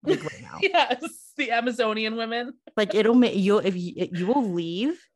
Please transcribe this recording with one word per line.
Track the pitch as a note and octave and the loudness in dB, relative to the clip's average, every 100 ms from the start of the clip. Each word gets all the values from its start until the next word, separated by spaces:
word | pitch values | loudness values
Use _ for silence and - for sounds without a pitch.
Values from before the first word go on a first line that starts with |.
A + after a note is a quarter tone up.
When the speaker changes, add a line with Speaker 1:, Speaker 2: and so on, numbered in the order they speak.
Speaker 1:
like, | - - | 0 -2
right | A4+ - | -2 -10
now." | - - | -16 -4
Speaker 2:
<laughs> | |
Yes, | G4 F4+ C#4 B3 E4 - - - | 0 2 2 0 -6 -14 -20 -6
the | B3+ | -2
Amazonian | A#3 A#3+ A#3+ A3+ G#3+ A3 A3+ | 0 -2 0 -2 0 -4 -4
women. | A3+ A#3 A#3+ - - - | -4 -4 -6 -12 -10 -2
Speaker 1:
Like, | G#3 | 0
it'll | G#3 G#3+ | 2 4
make, | A#3+ A#3+ G3 | 6 6 4
you'll, | F#3+ G#3 | 2 4
if | F#3+ F3+ | 2 -2
you, | F3 - F3+ | -6 -6 -6
you | F3 F3+ | -2 0
will | C#4 A3 | 0 0
leave | F3 E3 F3 C4 F4 _ | -2 -4 -2 -4 -4 _